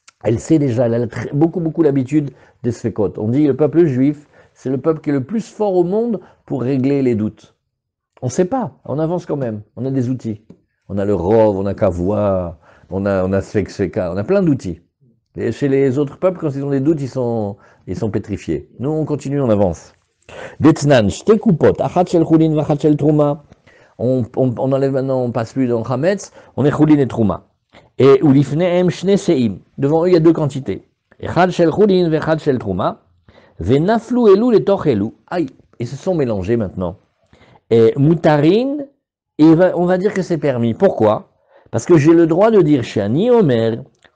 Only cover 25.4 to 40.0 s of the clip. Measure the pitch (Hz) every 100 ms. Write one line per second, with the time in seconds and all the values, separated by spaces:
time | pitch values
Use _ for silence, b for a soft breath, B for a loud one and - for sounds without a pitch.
25.4 | 113 135 123 117 113 127 170 202 - b
26.4 | b - 143 135 156 147 127 - 101 80
27.4 | _ _ _ b b - 135 135 151 139
28.4 | 139 147 180 175 180 - 185 196 - 143
29.4 | 113 90 _ - 139 160 180 170 165 160
30.4 | 143 139 131 - - _ _ - - 160
31.4 | 180 170 165 170 208 180 170 156 160 160
32.4 | 151 127 98 92 151 - _ _ _ b
33.4 | b b 87 139 180 233 - 247 220 196
34.4 | 247 196 196 196 156 101 110 - - 180
35.4 | 143 - _ - 120 135 190 170 123 104
36.4 | 90 117 92 92 90 98 _ _ _ b
37.4 | b b - 113 113 143 143 165 165 147
38.4 | 151 214 269 285 277 _ _ _ _ -
39.4 | 160 160 180 165 175 185